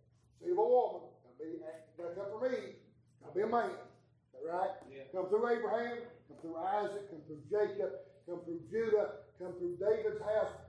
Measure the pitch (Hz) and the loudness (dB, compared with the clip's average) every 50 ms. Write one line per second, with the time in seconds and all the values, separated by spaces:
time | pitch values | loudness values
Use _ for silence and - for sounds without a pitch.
0 | _ _ _ _ _ _ _ - - 349 180 196 214 - 494 494 466 - - - | _ _ _ _ _ _ _ -8 -2 0 2 4 6 6 8 6 6 4 2 -4
1 | - - - - - - - - 156 160 170 156 160 156 160 160 - - - 165 | -10 -14 -18 -20 -20 -20 -16 -12 -10 -10 -10 -10 -10 -10 -12 -14 -16 -18 -14 -10
2 | 175 170 175 190 196 202 214 220 247 262 247 214 - - - - - - - _ | -8 -8 -6 -6 -6 -6 -4 -2 -2 0 0 -2 -4 -6 -12 -16 -20 -20 -20 _
3 | _ _ _ _ - 151 143 180 214 226 233 240 208 185 - - - - - - | _ _ _ _ -14 -6 -2 0 2 4 4 2 2 2 -2 -6 -12 -16 -20 -20
4 | _ _ _ _ _ _ - 127 143 160 175 185 190 - - - - 131 135 139 | _ _ _ _ _ _ -14 -8 -6 -4 0 0 0 0 -2 -4 -10 -14 -14 -16
5 | 135 - 175 185 - - 202 220 240 240 233 226 233 202 - 233 233 240 240 233 | -12 -8 -4 -2 0 2 4 4 4 4 2 2 2 2 0 0 0 0 -4 -6
6 | - - - - - - - - - 165 165 165 170 185 202 214 202 165 - - | -8 -12 -14 -20 -20 -20 -18 -12 -10 -8 -6 -4 -2 0 0 0 0 0 -2 -6
7 | - - 165 151 147 156 151 147 - - 202 208 208 - - 202 190 165 - - | -8 -10 -12 -14 -12 -12 -12 -12 -6 0 2 4 4 4 2 0 -2 -2 -2 -4
8 | - - - - - 170 175 170 165 165 165 147 - - 196 226 226 220 208 208 | -10 -14 -20 -18 -10 -8 -8 -8 -6 -6 -6 -6 -6 -4 0 0 2 6 6 6
9 | - - - - - - - - 180 175 175 - 180 175 - - 185 214 220 220 | 4 4 -2 -8 -14 -18 -14 -10 -10 -8 -6 -4 -4 -4 -2 2 4 4 4 4
10 | 214 214 - - 202 208 214 214 196 - - - - | 4 0 0 0 0 2 2 4 2 0 -2 -8 -14